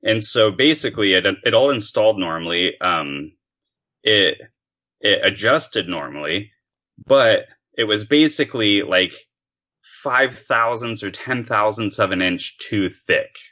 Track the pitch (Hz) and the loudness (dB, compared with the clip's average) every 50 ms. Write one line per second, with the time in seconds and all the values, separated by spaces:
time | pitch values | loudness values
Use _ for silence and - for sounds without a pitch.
0 | - 107 110 113 110 - - 120 110 107 95 87 127 151 160 147 - 131 95 104 | 0 0 -2 -2 -2 -4 0 2 2 2 2 2 2 2 2 0 -2 -6 -4 -2
1 | 104 98 92 92 90 98 95 - - 123 113 113 131 143 139 120 107 - - - | 0 2 2 2 2 0 -2 0 -2 2 2 4 4 4 2 0 -4 -6 -2 2
2 | 107 110 110 98 92 82 80 82 85 82 85 87 90 90 - - - 92 87 82 | 2 2 2 2 -2 -6 -6 -6 -6 -4 -2 0 0 -2 -2 -2 -2 0 0 0
3 | 76 71 71 71 71 78 _ _ _ _ _ _ _ _ _ _ _ _ _ _ | -2 -4 -8 -10 -10 -12 _ _ _ _ _ _ _ _ _ _ _ _ _ _
4 | _ - 110 104 95 90 - - - - _ _ _ _ _ _ _ _ _ _ | _ 2 4 4 4 2 0 -4 -10 -20 _ _ _ _ _ _ _ _ _ _
5 | - 104 98 - - 95 101 95 98 113 135 160 160 - - - 92 85 87 80 | 0 0 0 2 2 -2 -2 0 0 0 0 0 0 -4 -6 -6 -4 -4 -6 -8
6 | 73 64 65 71 76 76 82 98 104 104 _ _ _ _ _ _ _ _ _ - | -8 -10 -10 -10 -6 -6 -6 -6 -6 -8 _ _ _ _ _ _ _ _ _ -20
7 | 135 - 131 135 127 113 110 - - - _ _ _ _ _ - 117 104 107 107 | 0 2 4 4 6 4 4 2 0 -4 _ _ _ _ _ -6 -2 -2 -2 -2
8 | 110 110 143 147 156 156 147 - 147 - - 127 110 104 101 101 95 - - 92 | 0 0 2 4 4 2 2 -2 -4 -4 -2 -2 0 2 2 0 0 0 0 0
9 | 92 90 - - - _ _ _ _ _ _ _ _ _ _ _ _ _ - - | 0 0 -4 -14 -20 _ _ _ _ _ _ _ _ _ _ _ _ _ -20 -10
10 | - 143 123 127 135 131 123 - - _ 131 117 117 117 120 113 120 117 113 110 | -8 -2 0 0 0 0 -2 -10 -6 _ 0 0 0 0 -2 -4 -6 -8 -8 -8
11 | 104 98 90 - - - 127 123 117 117 123 104 104 107 107 107 113 104 - - | -10 -10 -12 -12 -8 -6 -6 -6 -4 -2 0 0 0 0 0 -2 -6 -6 -2 -2
12 | 107 95 95 92 92 90 90 87 - - - _ - - - 104 98 90 - _ | -2 -2 0 0 0 0 -2 -2 -6 -12 -14 _ -12 -6 -4 -2 -2 -2 -4 _
13 | _ _ 87 73 - - _ - - - | _ _ -2 -2 -2 -6 _ -20 -20 -20